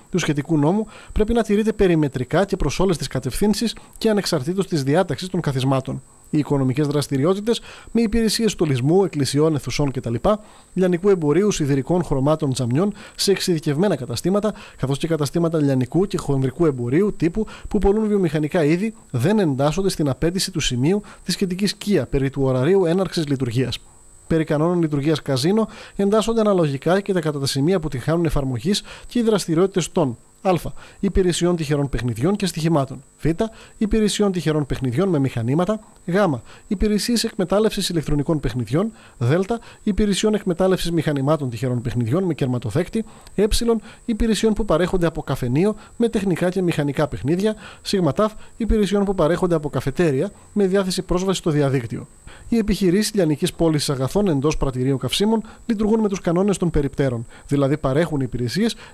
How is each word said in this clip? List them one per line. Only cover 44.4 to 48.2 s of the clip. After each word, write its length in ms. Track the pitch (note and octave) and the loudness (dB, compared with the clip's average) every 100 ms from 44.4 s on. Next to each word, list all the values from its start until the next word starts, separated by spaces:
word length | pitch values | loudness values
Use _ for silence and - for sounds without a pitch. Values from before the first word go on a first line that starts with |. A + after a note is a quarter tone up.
| A3 | 2
που 120 | G#3 | 2
παρέχονται 420 | G#3 D#3+ F3 F#3 E3 | 2 2 2 2 0
από 160 | D#3 | -2
καφενείο 520 | - C3+ B2 C3 G3+ G#3 - - | -4 -2 0 2 2 0 -8 -2
με 120 | A#3 | 0
τεχνικά 400 | A3+ G3 E3 F3 | 0 0 0 0
και 140 | F#3+ | 0
μηχανικά 460 | F3+ D#3 C#3+ C#3 D3 | 0 0 -2 0 -2
παιχνίδια. 460 | - B2+ F3 G#3+ G#3+ - - | -2 -2 0 0 -2 -10 -14
Σ. 120 | - G3+ E3 | -4 0 2
Τ. 60 | C3 | 2